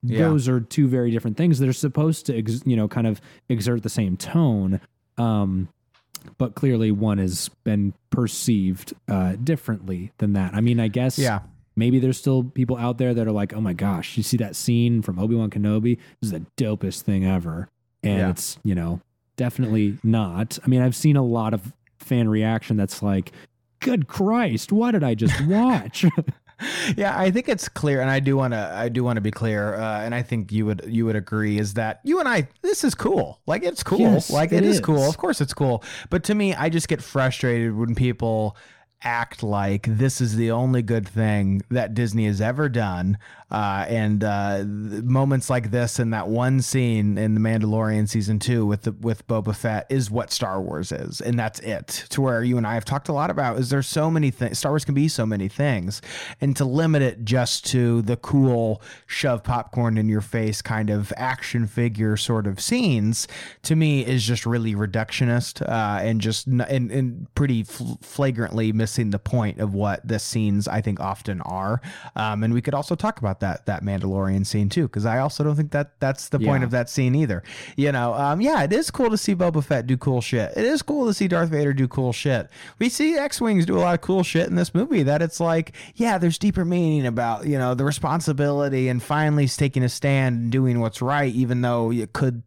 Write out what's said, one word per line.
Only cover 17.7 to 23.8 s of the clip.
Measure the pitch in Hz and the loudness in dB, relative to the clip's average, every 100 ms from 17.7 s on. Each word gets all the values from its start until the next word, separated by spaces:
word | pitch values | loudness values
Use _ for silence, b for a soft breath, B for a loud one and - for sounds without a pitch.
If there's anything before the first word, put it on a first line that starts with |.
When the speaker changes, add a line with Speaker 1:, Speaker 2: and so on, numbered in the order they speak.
| _ _ _ | _ _ _
Speaker 2:
And | 104 95 | -2 0
Speaker 1:
Yeah. | 92 | 0
Speaker 2:
it's, | 87 - - | -2 -6 -6
you | 110 | -2
know, | 90 85 87 _ _ _ - | -2 -2 -4 _ _ _ -4
definitely | 123 - 123 107 104 101 | -4 -2 0 2 2 0
not. | 110 113 101 87 110 - | 0 2 0 -2 -4 -4
I | - | 0
mean, | 127 | 2
I've | 127 120 | 2 2
seen | 156 143 | 2 4
a | |
lot | 127 117 110 | 2 0 0
of | 107 95 - _ _ | -2 -6 -18 _ _
fan | - 123 113 | -2 2 4
reaction | 107 110 113 - 107 | 4 2 0 0 0
that's | 101 - | 0 -2
like, | 104 98 90 B B _ _ _ | 0 0 -2 B B _ _ _